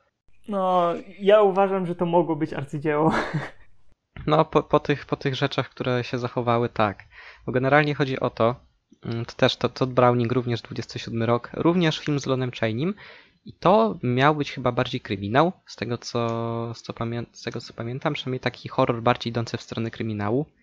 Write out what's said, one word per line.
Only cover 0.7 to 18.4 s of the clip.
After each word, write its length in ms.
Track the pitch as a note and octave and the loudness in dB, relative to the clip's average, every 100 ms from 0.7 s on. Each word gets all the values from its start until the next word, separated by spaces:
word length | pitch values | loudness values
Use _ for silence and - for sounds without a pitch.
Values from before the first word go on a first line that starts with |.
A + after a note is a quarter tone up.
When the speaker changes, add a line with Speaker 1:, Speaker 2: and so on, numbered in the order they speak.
| F3+ F3 E3 - F3+ | 2 2 -2 -8 -2
Speaker 1:
ja 220 | G3 G#3+ | 6 8
uważam, 440 | G3+ F#3 G3 F#3+ F3 | 8 6 2 2 -2
że 100 | F3 | -2
to 100 | F3 | 2
mogło 300 | E3+ D#3+ D#3+ | 2 2 0
być 180 | D#3 | -2
arcydzieło. 580 | - C#3+ D3+ D3+ D3 D#3+ | -4 -8 -4 -2 2 2
<laughs> 40 | - - D3+ - - - - - - _ - - | 2 -2 -6 -6 -14 -20 -20 -20 -20 _ -10 0
Speaker 2:
No, 180 | D3+ D#3+ | 2 4
po, 180 | D#3 | 2
po 160 | - D3+ | 2 0
tych, 260 | - C#3 - | 2 -4 -4
po 100 | C#3+ | -6
tych 200 | C#3+ B2+ | -4 -2
rzeczach, 340 | C#3 - B2+ | -2 -2 -6
które 340 | - B2+ B2 | -6 -2 -2
się 140 | A#2+ B2 | -2 -6
zachowały, 520 | A#2+ B2+ A#2+ A#2 A#2+ | -4 -2 0 2 0
tak. 340 | - G#2+ - - - - - - | 0 0 0 -14 -20 -20 -14 -4
Bo 60 | |
generalnie 440 | B2 C3+ D3 D3 C#3+ | -2 4 4 4 0
chodzi 240 | C3+ C3+ | -2 0
o 100 | B2 | -4
to, 260 | - A2+ B2+ _ _ _ _ - | 2 0 0 _ _ _ _ -8
mm, 200 | A#2 A#2 | -8 -8
to 80 | |
też 220 | - B2+ - | 0 0 2
to, 140 | A#2 | -4
Todd 200 | - C3 | -2 -2
Browning, 420 | B2+ B2 B2 A#2 | 4 4 4 2
również 300 | B2+ A#2+ A#2 | 0 -2 -6
dwudziesty 380 | - A#2+ - B2 | -6 -12 -10 -10
siódmy 260 | - A#2 A2+ | -8 -4 0
rok, 240 | A#2+ - | 0 -2
również 460 | - D#3+ F3+ D#3+ - | -2 0 2 0 -2
film 200 | - C#3+ | -4 -4
z 60 | C3+ | -2
Lonem 260 | C3 B2+ | -2 -4
Chaney'm. 420 | - A2+ A2 E3+ G3+ - - _ _ - | -2 -4 -2 -4 -6 -14 -20 _ _ -20
I 60 | |
to 460 | - E3 G#3+ A3 F3 | -2 4 4 4 0
miał 320 | B2+ B2 C#3+ D3+ | -2 4 4 2
być 160 | C#3 | -4
chyba 200 | - B2 | -2 -2
bardziej 300 | B2 B2+ B2+ | 0 -2 -4
kryminał, 500 | - G2 G2+ B2+ E3+ - _ | -6 -6 0 2 2 0 _
z 100 | - | -10
tego 220 | A#2 A#2 | -6 -6
co, 760 | - A#2+ A#2 A#2 A#2 A#2 A#2 | -4 -4 -2 -2 -4 -4 -6
z 80 | A#2 | -10
co 120 | - | -12
pamię-, 320 | - A#2 A#2 A2+ | -8 -6 -6 -8
z 120 | - | -10
tego 180 | A#2+ A#2+ | -10 -10
co 120 | - | -12
pamiętam, 400 | - A#2 C3 - | -10 -8 -4 -4
przynajmniej 260 | D3 C3 | -4 -6
taki 300 | B2+ | -4